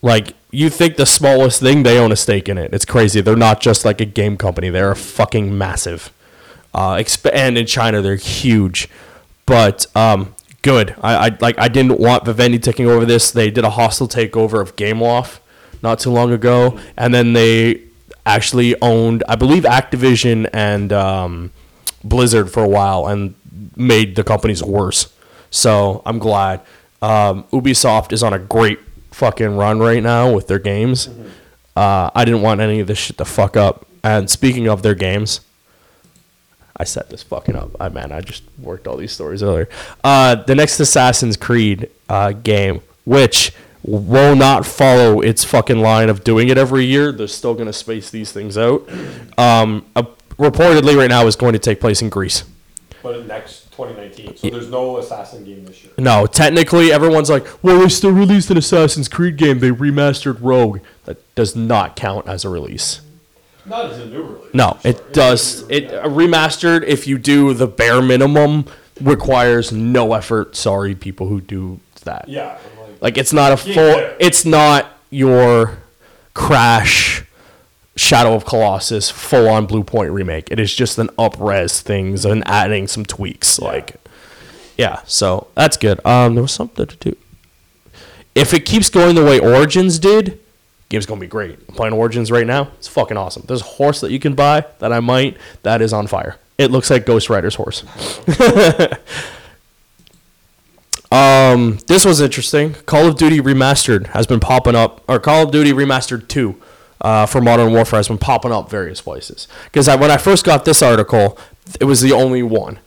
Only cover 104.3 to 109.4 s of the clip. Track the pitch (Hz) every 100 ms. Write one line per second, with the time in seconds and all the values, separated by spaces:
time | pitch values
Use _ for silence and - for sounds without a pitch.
104.3 | 120 - 131 123 117 113 - - 127 -
105.3 | 156 156 147 147 135 139 131 - 120 -
106.3 | - 117 90 _ - _ _ - 110 107
107.3 | 135 120 117 117 113 113 110 101 107 -
108.3 | 120 123 110 - 104 87 95 - 67 -
109.3 | -